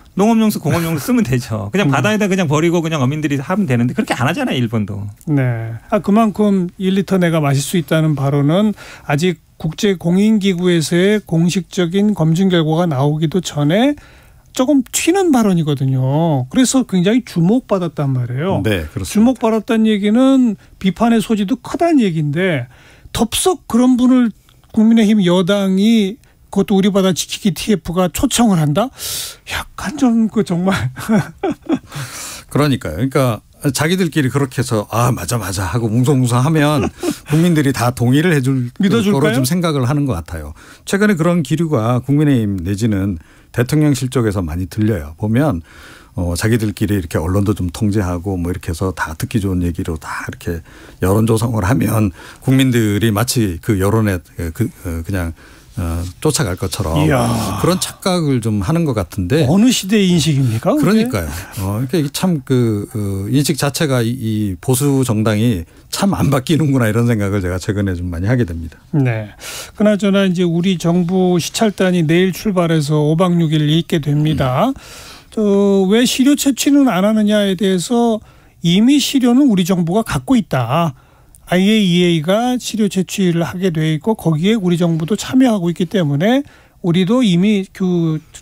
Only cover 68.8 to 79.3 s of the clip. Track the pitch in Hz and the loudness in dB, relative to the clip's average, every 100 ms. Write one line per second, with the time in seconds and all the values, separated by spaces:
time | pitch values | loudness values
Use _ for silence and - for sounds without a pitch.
68.8 | - 151 127 110 104 - - - - - | -4 -2 0 -2 -8 -14 -16 -14 -10 0
69.8 | 208 202 202 196 196 175 180 170 190 175 | 0 2 2 2 2 0 0 0 0 0
70.8 | 170 180 170 190 180 175 - - 220 - | 0 0 0 2 2 0 -2 -2 -2 0
71.8 | 185 180 156 170 185 - 220 185 170 160 | 0 2 2 2 2 -2 -2 0 0 0
72.8 | 143 151 151 160 180 175 156 156 147 160 | 0 0 2 2 2 2 2 0 2 0
73.8 | - 170 147 147 156 147 131 135 254 277 | 0 -2 0 0 0 0 0 0 0 -2
74.8 | - - - - - - 208 202 202 196 | -10 -20 -20 -20 -10 -2 2 2 4 2
75.8 | 185 220 254 - 262 294 277 233 294 285 | 2 2 2 2 2 2 0 0 2 4
76.8 | 262 180 208 220 208 214 196 180 190 185 | 4 2 2 2 2 2 0 0 0 0
77.8 | 165 240 233 220 - - - _ 170 185 | 0 0 0 -2 -6 -20 -20 _ 0 4
78.8 | 240 285 - 269 240 | 4 4 2 0 4